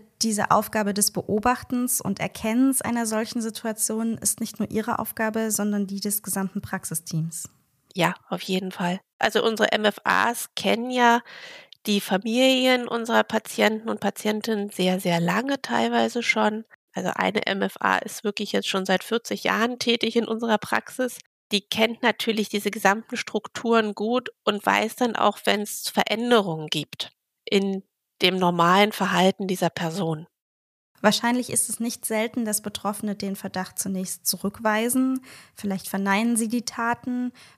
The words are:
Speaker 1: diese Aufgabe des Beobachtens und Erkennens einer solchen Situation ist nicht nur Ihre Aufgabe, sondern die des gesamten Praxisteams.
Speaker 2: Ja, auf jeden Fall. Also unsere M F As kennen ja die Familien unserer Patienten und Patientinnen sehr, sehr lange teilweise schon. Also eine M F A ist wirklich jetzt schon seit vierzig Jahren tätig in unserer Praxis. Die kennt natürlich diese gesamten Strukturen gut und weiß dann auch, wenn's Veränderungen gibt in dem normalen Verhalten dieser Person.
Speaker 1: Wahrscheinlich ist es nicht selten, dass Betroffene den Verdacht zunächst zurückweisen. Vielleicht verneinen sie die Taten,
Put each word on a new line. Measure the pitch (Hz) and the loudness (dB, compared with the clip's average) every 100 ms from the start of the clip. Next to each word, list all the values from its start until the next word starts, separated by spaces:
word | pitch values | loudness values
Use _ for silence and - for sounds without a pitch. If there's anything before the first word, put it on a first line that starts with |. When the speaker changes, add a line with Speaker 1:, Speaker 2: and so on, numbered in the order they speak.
| - - | -8 -4
Speaker 1:
diese | 226 208 - | -2 0 4
Aufgabe | 202 214 214 202 | 4 2 -2 0
des | 202 202 | 0 0
Beobachtens | - - 208 247 247 - 247 247 - | -2 -2 0 2 0 -2 -2 0 -2
und | 196 - | -2 -4
Erkennens | - - 220 233 269 262 | -4 -4 0 4 4 2
einer | - 233 220 | 0 -2 0
solchen | 220 220 240 | -2 -2 -4
Situation | 220 220 226 214 - 220 226 220 | -6 -6 -6 -2 -2 0 -2 0
ist | - - | -2 -2
nicht | 226 - | -4 -4
nur | 208 | -4
Ihre | 214 214 - | -2 -2 -2
Aufgabe, | 214 - 220 220 220 | -4 -4 -2 -2 -2
sondern | 208 208 208 196 | 0 0 0 -2
die | 196 | -4
des | 208 196 | -4 -4
gesamten | 190 190 190 196 | -4 -4 -4 -4
Praxisteams. | - 190 - 156 - 160 165 - - _ _ _ _ 185 | -6 -8 -6 -8 -4 -4 -4 -6 -12 _ _ _ _ 0
Speaker 2:
Ja, | 170 - - | 0 0 -8
auf | 175 | -8
jeden | - 185 185 | -2 -2 -2
Fall. | - 175 185 _ - | -4 -4 -4 _ -2
Also | 220 214 | 2 2
unsere | 226 220 214 | 2 2 2
M | 214 214 | 2 2
F | - | 0
As | - 185 220 240 - - | 2 2 2 0 -6 -4
kennen | 185 214 247 | 0 0 0
ja | 254 240 240 - - - - - - - | 4 6 6 0 -16 -18 -20 -20 -8 0
die | 202 | 0
Familien | - 190 220 240 262 262 254 247 240 | 2 -2 0 4 4 6 4 2 0
unserer | 233 226 220 | -4 2 2
Patienten | - 220 - - 208 220 226 | 2 0 -2 2 2 2 -4
und | 208 | -2
Patientinnen | 202 - 214 214 226 208 202 | -2 -2 -2 -2 -2 -2 -2
sehr, | - 185 185 | 0 0 2
sehr | 185 170 | 2 2
lange | 170 196 269 277 | 2 0 0 -2
teilweise | - 233 233 233 226 240 | 0 0 2 2 0 0
schon. | 233 214 214 214 - _ _ | 0 2 2 0 -8 _ _
Also | 185 180 - | -6 -4 0
eine | 190 208 - | 0 0 -2
M | 196 | 0
F | 190 - | -2 0
A | - - | 2 2
ist | - - | 0 -6
wirklich | 208 - 202 | -6 -4 -2
jetzt | - - | -2 0
schon | 196 190 | -2 2
seit | 185 | 0
vierzig | - 233 - 202 180 | 0 -4 -4 -2 0
Jahren | 202 240 247 | 2 0 -2
tätig | 240 233 226 233 | 0 0 2 0
in | 220 | 0
unserer | 226 233 214 | -2 0 0
Praxis. | - 214 - - 254 - - _ - | 2 -2 -2 -4 -4 -6 -20 _ -2
Die | 202 | -2
kennt | - - 226 226 | 0 2 2 2
natürlich | 240 - - 214 202 | 0 2 0 -2 0
diese | 208 202 | -2 -4
gesamten | 208 196 214 - 233 | 2 2 2 -2 -8
Strukturen | - 214 - - 233 226 214 202 | -4 -6 -6 -4 2 2 2 -2
gut | 214 247 247 - | -2 -2 -4 -6
und | - 202 | -2 0
weiß | 202 202 220 - | 4 4 2 0
dann | 240 - | 0 4
auch, | 208 - 208 | 2 2 0
wenn's | 202 202 - - | 0 -2 -6 -4
Veränderungen | - - 214 240 233 190 160 156 | -2 0 0 4 4 4 -4 -4
gibt | 156 147 - - _ _ _ - | -6 -6 -10 -12 _ _ _ 0
in | 202 196 190 - _ _ - | 0 2 -2 -8 _ _ 0
dem | 185 185 | 2 4
normalen | 175 175 170 190 208 | 2 4 6 6 4
Verhalten | - 185 180 185 - 190 | 2 0 4 4 4 -2
dieser | 190 170 | 0 -2
Person. | - 170 180 165 156 170 _ _ _ _ _ _ _ | -2 -4 -2 -2 -4 -8 _ _ _ _ _ _ _
Speaker 1:
Wahrscheinlich | 208 - 233 247 240 | 2 2 2 0 -2
ist | 233 - | -2 -2
es | 220 | -4
nicht | 233 - - | -6 -6 -4
selten, | 220 226 240 214 | -2 -2 -2 -4
dass | 208 | -4
Betroffene | 202 - 202 208 214 202 | -6 -6 -6 -4 -6 -4
den | 196 196 | -6 -6
Verdacht | 190 185 185 - | -6 -6 -6 -6
zunächst | 190 190 185 - - | -6 -4 -6 -6 -6
zurückweisen. | 185 196 - 220 214 240 262 262 262 - - - - | -4 -4 -2 0 0 2 2 0 0 -6 -20 -20 -10
Vielleicht | 202 190 - | -6 -4 -4
verneinen | 196 196 196 233 226 | -2 2 2 2 2
sie | 226 | 0
die | 240 | -2
Taten, | - - 233 240 254 247 247 - - | -4 -4 -2 -2 -4 -4 -4 -8 -20